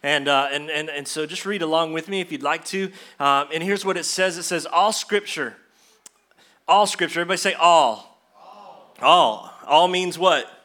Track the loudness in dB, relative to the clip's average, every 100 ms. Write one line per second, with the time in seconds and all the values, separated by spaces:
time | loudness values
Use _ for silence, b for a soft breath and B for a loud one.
0 | 0 -2 2 2 2 -4 -6 -8 -6 -10
1 | -10 -8 -8 -8 -8 -4 0 0 0 -4
2 | -6 -8 -8 -6 -4 -4 -6 -8 -8 -10
3 | B B 2 2 0 -6 -4 -4 -4 -4
4 | -4 -2 -2 -2 -6 -6 -2 2 2 0
5 | -4 -4 -4 -8 -8 -10 _ b b b
6 | -20 _ _ _ b b 2 4 4 0
7 | -4 -4 -2 -2 -2 2 6 6 4 0
8 | -12 _ _ _ -20 -20 -20 -20 -20 0
9 | 6 6 6 -2 -12 -20 0 2 2 0
10 | -6 -2 0 0 -4 -18